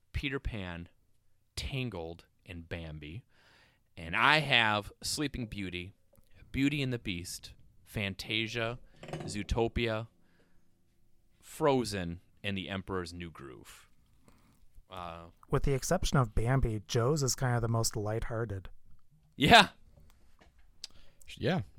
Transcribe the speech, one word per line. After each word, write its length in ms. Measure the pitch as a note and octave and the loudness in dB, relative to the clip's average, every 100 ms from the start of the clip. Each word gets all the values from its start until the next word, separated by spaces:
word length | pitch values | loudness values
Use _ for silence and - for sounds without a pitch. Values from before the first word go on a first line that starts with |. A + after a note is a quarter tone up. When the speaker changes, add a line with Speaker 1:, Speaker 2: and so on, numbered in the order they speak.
| _ | _
Speaker 1:
Peter 240 | - C#3+ C#3 | -4 -2 -4
Pan, 480 | - A2+ F2+ E2+ E2+ _ _ _ _ _ _ | -4 -6 -6 -8 -12 _ _ _ _ _ _
Tangled, 720 | - - C3+ B2+ F#2+ E2 F2 - _ - | -10 -6 -4 -4 -6 -8 -10 -16 _ -14
and 200 | E2+ E2 | -14 -10
Bambi. 580 | F2 D#2+ D#2 D2 F#2+ - _ - - _ _ _ - | -10 -8 -10 -12 -14 -16 _ -20 -20 _ _ _ -12
And 200 | E2+ G2+ | -4 4
I 220 | B2+ D3+ | 6 4
have 520 | C#3 B2 A2 G#2 - - | 4 4 4 2 -2 -8
Sleeping 420 | - - D3 B2+ | -6 -2 -2 -4
Beauty, 480 | A2 G2+ F#2 F2 F2+ - _ - - - - | -6 -6 -6 -8 -10 -16 _ -20 -20 -20 -8
Beauty 280 | B2+ C#3 D3 | 0 2 2
and 100 | C3 | -2
the 80 | A#2+ | -2
Beast, 520 | - E2+ F#2+ - - - - - | -4 -6 -6 -12 -14 -20 -20 -20
Fantasia, 920 | - A#2+ G2 G2 - A2 A2 A#2 A2+ B2 - - - D#2 D#2+ | -10 -4 -4 -4 -4 -2 -2 -2 -4 -6 -12 -20 -12 -10 -6
Zootopia, 800 | G#2 G2 - A#2 - A#2 A2 A#2 _ - - _ - - _ _ _ - - _ _ | -6 -2 0 0 0 -2 -2 -6 _ -20 -20 _ -20 -20 _ _ _ -20 -20 _ _
Frozen, 760 | - - D#3 C3+ A2 G2+ F2 E2+ - _ | -18 0 4 4 2 -2 -4 -6 -12 _
and 140 | G#2 G2 | -6 -4
The 140 | D#2 | -4
Emperor's 420 | F#2+ F2+ F#2+ E2+ | -6 -4 -6 -6
New 180 | F2 F2 | -8 -12
Groove. 580 | D2 C2+ A1+ - - - - _ - - - - - - - - | -12 -16 -16 -20 -20 -20 -20 _ -20 -20 -20 -20 -20 -20 -20 -16
Uh, 340 | F#2 F2 E2+ E2+ - - | -12 -10 -12 -16 -20 -2
Speaker 2:
With 140 | C#3+ | 0
the 100 | - | 2
exception 420 | C3+ - D3 - D3+ | 0 0 0 4 4
of 180 | A#2 | 4
Bambi, 460 | - A#2 C3 B2 G#2+ - | 2 2 4 2 0 -2
Joe's 340 | A#2+ A#2+ D#3 | 2 2 2
is 120 | C3 | 0
kind 220 | - C3 A#2+ | 0 0 2
of 40 | |
the 60 | A2+ | 2
most 260 | A#2 A2 | 2 0
lighthearted. 760 | A2+ G#2 A2+ - A#2 A#2 G2 - - - - - - _ - | -2 -2 -2 -2 -2 -2 -4 -8 -14 -16 -18 -20 -20 _ 2
Speaker 1:
Yeah. 320 | C#3+ A3+ F#3 - - - - - - - - - - - - - - - - - | 10 10 10 2 -20 -20 -20 -20 -20 -20 -20 -20 -20 -20 -18 -16 -18 -18 -18 -4
Speaker 3:
Yeah, 240 | A2 F3 - | -2 -2 -4